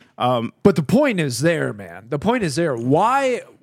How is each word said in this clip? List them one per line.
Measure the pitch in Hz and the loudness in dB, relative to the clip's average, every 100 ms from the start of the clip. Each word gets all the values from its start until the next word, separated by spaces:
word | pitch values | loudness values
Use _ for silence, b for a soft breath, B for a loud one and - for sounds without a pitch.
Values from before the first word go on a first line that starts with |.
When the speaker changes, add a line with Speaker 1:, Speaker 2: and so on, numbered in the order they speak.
| b b | b b
Speaker 1:
Um, | 123 123 113 - | 0 0 -4 2
Speaker 2:
But | 202 175 | 2 2
the | |
point | 143 220 294 190 | 2 2 2 0
is | 147 113 | -2 0
there, | 160 160 131 | 0 0 -4
man. | 107 92 87 110 | -6 -14 -16 -8
The | 147 | -4
point | 180 247 | -2 0
is | 180 135 | -2 -2
there. | 170 | -2
Why, | 120 120 151 214 269 269 226 - - | -2 2 2 2 2 0 -4 -8 -20